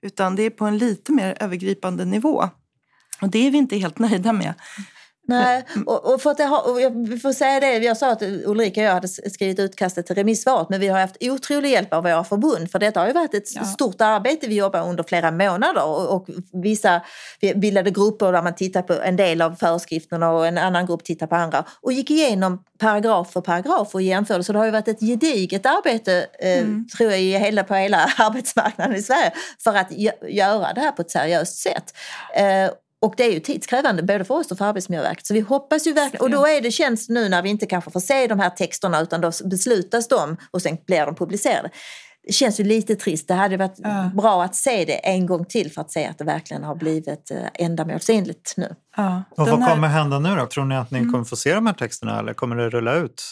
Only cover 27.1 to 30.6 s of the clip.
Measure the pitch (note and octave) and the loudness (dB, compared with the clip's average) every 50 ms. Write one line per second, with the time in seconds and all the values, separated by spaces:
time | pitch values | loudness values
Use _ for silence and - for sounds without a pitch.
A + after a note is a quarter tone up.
27.1 | G3+ F#3+ F#3 F#3+ F#3+ G3 G3 A3 G#3+ G3+ F#3+ - G#3 G3 F#3+ G3+ G#3 F3 D#3+ - | 4 2 2 2 2 2 2 2 2 0 0 2 0 0 2 4 4 4 4 4
28.1 | - - A3+ - A3+ C4 A#3+ - - - - - A3 - E3 A3+ A#3+ F#3+ G#3+ - | 4 4 2 2 2 -2 -4 -2 0 2 0 0 0 -2 -2 -2 -2 -2 0 2
29.1 | B3+ D#4+ D4 F#3 - - - - - _ - A#3 G#3 G3+ F#3 F#3+ D#3+ - G#3 G#3+ | 2 4 4 2 0 -4 -12 -12 -14 _ 0 2 2 2 0 0 -4 -2 -2 -2
30.1 | - - - D3+ - G3+ G3 G3 G#3 A3 | -2 -2 -10 -6 0 2 2 2 2 2